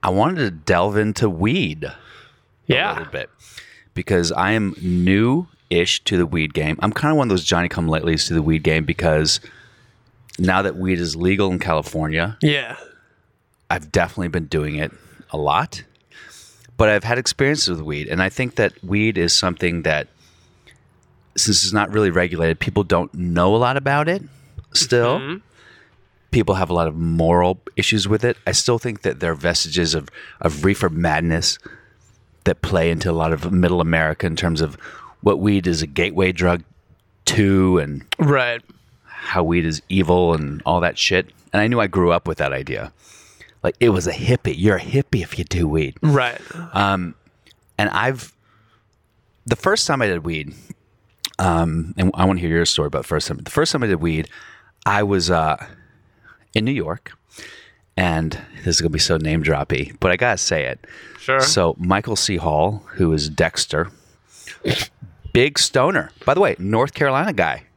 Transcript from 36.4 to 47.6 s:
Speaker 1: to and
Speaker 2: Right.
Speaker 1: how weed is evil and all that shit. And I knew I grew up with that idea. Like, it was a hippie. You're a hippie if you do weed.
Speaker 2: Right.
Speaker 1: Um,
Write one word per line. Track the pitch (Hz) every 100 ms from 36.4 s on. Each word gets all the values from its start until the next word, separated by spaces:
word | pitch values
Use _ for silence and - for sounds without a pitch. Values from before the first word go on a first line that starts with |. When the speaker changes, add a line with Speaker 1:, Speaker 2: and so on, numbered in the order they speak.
| 90 87 78 _ _ _ _ _ -
Speaker 1:
to | - 101 98 95 90
and | 73 71 - -
Speaker 2:
Right. | 156 139 123 117 _ - _ _ _
Speaker 1:
how | - - 90
weed | 82 85 82
is | 76 _
evil | 95 85 90 87
and | 82 73 73 -
all | 87
that | 85 -
shit. | - 92 - _ _
And | 104
I | 107
knew | 120
I | 101
grew | 92 87
up | 85 -
with | 78
that | 71
idea. | 67 67 58 50 _ - - - _ - _
Like, | - -
it | 120
was | 95 85
a |
hippie. | 85 - 123 - 71
You're | 98 95
a |
hippie | - 135 143 107
if | 82 -
you | 82
do | 87 82
weed. | 78 69 -
Speaker 2:
Right. | 156 139 123 - - 165 170
Speaker 1:
Um, | - 101 98 87 - _ _ _ _